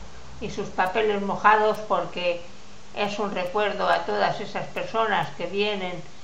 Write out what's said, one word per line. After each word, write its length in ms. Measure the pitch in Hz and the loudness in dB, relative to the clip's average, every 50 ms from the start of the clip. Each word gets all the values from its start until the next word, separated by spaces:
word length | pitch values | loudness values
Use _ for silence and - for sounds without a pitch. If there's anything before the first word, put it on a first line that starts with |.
| - - - - - - - - | -10 -10 -10 -10 -10 -10 -10 -8
y 80 | 240 196 | -8 -6
sus 180 | - 214 196 | -4 -6 -6
papeles 540 | - - - 185 185 - 226 214 214 202 196 | -4 0 0 2 2 2 2 2 4 2 2
mojados, 560 | 196 196 180 - - 208 220 214 214 214 208 - - | 0 -2 0 4 6 6 8 8 6 4 4 2 0
porque 540 | - 196 175 170 170 - 180 175 175 170 170 - - - - - - - - - - - | 0 0 0 0 -2 -4 -2 0 0 0 -2 -4 -10 -10 -10 -10 -10 -10 -10 -10 -8 -4
es 220 | - 208 202 - - | -2 -2 -2 0 -2
un 140 | 208 196 - | -2 -2 -2
recuerdo 540 | 185 180 180 - 208 214 196 196 - 180 | -2 -2 0 0 2 2 2 0 0 2
a 120 | 180 170 170 - | 2 2 2 2
todas 360 | 220 208 208 190 175 147 - | 0 2 2 2 2 2 0
esas 260 | 208 196 - 190 180 | -4 -6 -4 -6 -6
personas 640 | - - 277 - - - 220 226 214 196 175 156 - - | -4 -4 -6 -4 -2 0 0 2 4 2 2 0 -2 -4
que 80 | - 175 | -6 -6
vienen 480 | 170 190 202 208 214 208 196 185 180 180 160 - - - - | -2 0 0 0 0 0 -2 -2 -4 -6 -6 -8 -10 -10 -10